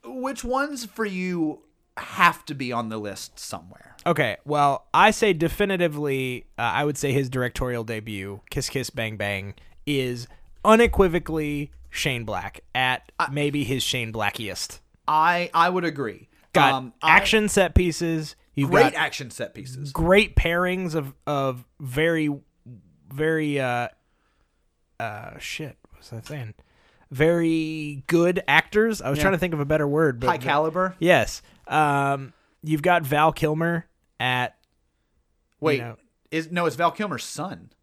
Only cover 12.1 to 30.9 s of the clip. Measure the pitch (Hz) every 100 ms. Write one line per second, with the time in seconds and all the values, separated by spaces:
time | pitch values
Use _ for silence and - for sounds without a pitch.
12.1 | 123 107 95 95 - - 123 127 127 -
13.1 | _ - 143 147 143 113 131 - 127 113
14.1 | 110 104 - 107 90 - - _ _ -
15.1 | 156 160 175 175 165 170 185 175 143 123
16.1 | 90 - _ _ 170 139 131 127 _ 160
17.1 | 170 - 220 214 - 175 - 180 156 170
18.1 | 160 151 - _ - 139 185 240 - 151
19.1 | - 113 - 120 - 127 131 143 - 165
20.1 | 196 214 - 170 170 180 185 180 160 139
21.1 | - - 143 135 123 - _ 135 127 160
22.1 | 165 151 143 _ _ - 113 _ _ _
23.1 | 135 156 160 151 143 131 120 120 - _
24.1 | _ _ _ _ _ _ _ _ _ 135
25.1 | 104 - - - - 151 - _ - -
26.1 | 117 - 147 113 - _ _ _ _ _
27.1 | 131 156 170 165 165 156 156 151 143 -
28.1 | 165 170 180 - 147 - 208 226 214 -
29.1 | 147 190 185 180 160 143 156 143 147 160
30.1 | 120 170 165 127 147 160 165 185